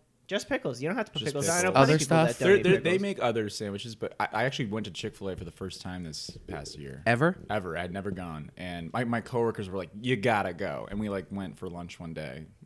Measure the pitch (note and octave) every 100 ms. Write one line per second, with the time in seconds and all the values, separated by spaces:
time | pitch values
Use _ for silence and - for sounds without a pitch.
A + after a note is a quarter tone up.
0 | _ _ - G3 - C4 D3+ A#2 D3+ A#3
1 | G#3+ - D3+ C#3 - F3 F#3 C3 C3+ D#3
2 | C#3 D#3+ D#3+ A#2+ D#3 G3 F3+ F#3+ E3 F#3
3 | G3+ F#3+ B2 A2+ G#2 - G#2 G2+ A#2 A2
4 | G#2 - G#2 G#2+ C3 C3+ A2 A2 G#2 E2
5 | A2 - G2 F2+ E2+ - F#2+ - F#2+ F2+
6 | E2 D#2 - - - D#2 C#2+ - C#2 C2+
7 | G2 A#2+ E3 F#3 - G#2 F2+ E2 F2+ G2
8 | G2 F#2 F2 D#2 D2 - F2+ F2 E2 A2+
9 | A#2+ A#2 - B2 A#2 G#2+ F#2+ F#2+ E2+ G#2
10 | B2 B2 A#2+ G#2+ F#2+ E2+ F#2+ C2+ - G2+
11 | G#2+ G2 D#2+ G2 F#2 - F#2 F2 F2 -
12 | E2+ D#2+ D2 C2+ D2+ -